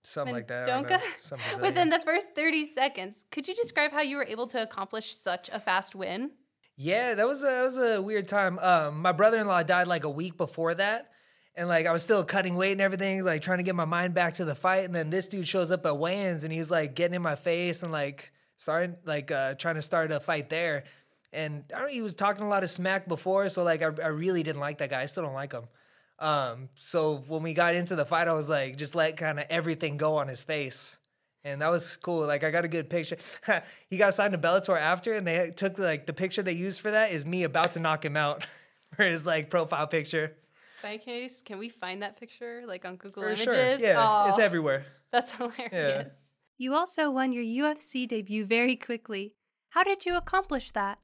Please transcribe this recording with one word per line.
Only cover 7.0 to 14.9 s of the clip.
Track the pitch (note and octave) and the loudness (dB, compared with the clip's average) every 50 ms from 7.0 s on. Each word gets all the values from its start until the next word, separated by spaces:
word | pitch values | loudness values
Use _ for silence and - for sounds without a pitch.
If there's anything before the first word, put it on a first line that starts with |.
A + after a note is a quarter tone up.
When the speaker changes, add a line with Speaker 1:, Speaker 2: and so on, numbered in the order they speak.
| B3 B3 A3+ | 2 0 2
Speaker 1:
that | G3 G#3+ B3 | 2 2 2
was | C#4+ C#4 C#4 | 2 0 0
a, | C#4 | 0
that | C4 B3+ B3+ | 2 2 0
was | C4 B3+ C4 | 0 0 2
a | B3+ A#3 A3 G3+ | 2 2 2 0
weird | F#3+ G3+ G#3+ G#3 F#3+ - | 0 -2 -2 -4 -2 0
time. | G3+ G3+ G3 F#3 F3 F3+ | 0 2 2 2 0 2
Um, | E3 F#3 F3+ E3 D#3 D3 D3 D3+ | 4 6 6 6 4 2 -4 0
my | E3 F3+ | 2 2
brother-in-law | F3+ D#3 G3+ A3 A3+ A3+ G#3+ G#3 F#3 F3 E3 | 4 6 6 6 6 4 2 2 2 2 4
died, | D#3 F#3 F3+ F3+ F3 | 4 4 4 4 2
like, | F3 E3 D3 | 0 0 0
a | D3+ | -4
week | C#3 D3 E3+ F#3 E3+ - | -4 -4 -6 -6 -2 -4
before | F3+ D3 - - E3 E3 E3+ | -4 -4 -2 -2 0 0 2
that. | E3+ G3 G3+ A3 A#3 - - _ _ _ _ _ _ _ _ _ | 2 2 0 0 -2 -6 -12 _ _ _ _ _ _ _ _ _
And, | E3+ E3+ F3 | -6 0 2
like, | E3+ E3 D#3+ | 4 4 4
I | E3+ | 4
was | E3 E3+ | 2 2
still | E3+ - A3 G3+ E3+ | 4 4 4 4 4
cutting | D3 - G3 F#3 F#3 F3 | 2 2 2 2 2 2
weight | F3 F#3 G3 | 2 2 2
and | G3 F#3+ | 2 4
everything, | G3 G3 F#3+ F#3 G3 G3 F#3+ F#3+ F#3 | 2 2 2 0 0 0 0 0 2
like, | F#3 D#3+ D#3 | 0 0 0
trying | D3+ F#3 F#3 F3+ | 0 0 0 0
to | F3+ | 0
get | F#3 F#3 | 0 0
my | F3 E3 | 0 0
mind | D#3+ E3+ E3+ F3+ F3+ F3 | 0 2 2 2 2 2
back | F#3 F3 E3+ E3+ | 2 2 2 0
to | F3 F3+ | -2 -2
the | D#3 C#3+ | -2 -4
fight. | - - F#3 F#3 F#3+ F#3+ | 0 2 2 4 4 2
And | F3+ | 0